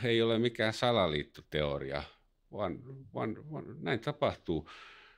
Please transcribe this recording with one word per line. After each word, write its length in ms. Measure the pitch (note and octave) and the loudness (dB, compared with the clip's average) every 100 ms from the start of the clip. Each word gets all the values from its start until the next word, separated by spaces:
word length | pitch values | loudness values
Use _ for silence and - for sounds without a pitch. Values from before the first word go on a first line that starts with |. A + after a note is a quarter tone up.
ei 180 | A#2 A#2 | 2 4
ole 180 | A2+ A2+ | 4 4
mikään 340 | A#2+ - A2 | 2 2 0
salaliittoteoria, 1300 | A2 B2+ A#2 F2+ D2+ - - - D2+ D2 C#2 C2+ C#2 C#2+ - _ _ _ | 2 2 4 4 2 -2 -10 -4 0 0 0 -2 -4 -6 -12 _ _ _
vaan, 280 | - F#2+ - B2 C3+ C3+ | -6 -4 -4 -10 -16 -10
vaan, 380 | B2+ A#2+ G2+ D3 | -6 -6 -6 -10
vaan 320 | D#3 - D#3 | -10 -10 -8
näin 160 | D#3+ A#2+ | -2 -2
tapahtuu. 680 | - - B2+ F2+ - D#2+ D#2 - - - - | -2 0 0 0 -2 -2 -2 -12 -20 -20 -20